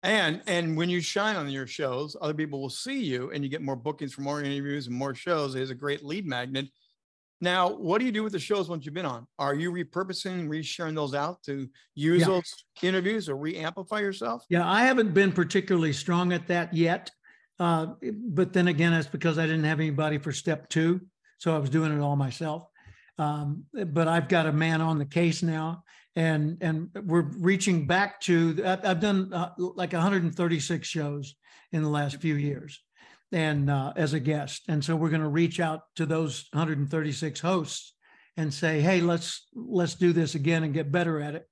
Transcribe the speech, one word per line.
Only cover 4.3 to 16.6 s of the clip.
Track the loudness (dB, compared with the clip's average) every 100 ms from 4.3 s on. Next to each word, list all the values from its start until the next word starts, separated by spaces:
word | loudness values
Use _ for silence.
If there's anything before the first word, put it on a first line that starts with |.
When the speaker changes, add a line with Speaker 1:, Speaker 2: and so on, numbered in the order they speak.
| -4
Speaker 1:
interviews | -4 -4 -4 -6 -6
and | -6
more | -4 -6
shows. | -2 0 0 -4
It |
is | -6
a | -6
great | -6 -6
lead | -6 -6 -4
magnet. | -4 -4 -6 -8 _ _ _ _ _ _ _
Now, | -2 2 2
what | 0 0 2
do | 2
you |
do | 0
with | -2
the | -4
shows | -2 -2 -2
once | -6 -8
you've |
been | -6 -6
on? | -6 -10 -4
Are | -2 0
you | -2
repurposing, | -4 -4 -4 -4 -4 -6 -4 -4
resharing | -6 -6 -6 -6 -2
those | -2
out | -2 -4 -6
to | -8 -8 -8 _ _ -2
use | 4 6
Speaker 2:
Yeah. | 6
Speaker 1:
those | 4 -2 -14 _ -4
interviews | 0 2 0 -2 -2
or | -4
re-amplify | -4 -4 -6 -8 -6 -4
yourself? | -4 -4 -6 -6 0
Speaker 2:
Yeah, | 0 4
I | 4
haven't | 6 4 4
been | 6 6
particularly | 4 2 2 2 2 2
strong | 0 0 2 2
at | 0 0
that | 0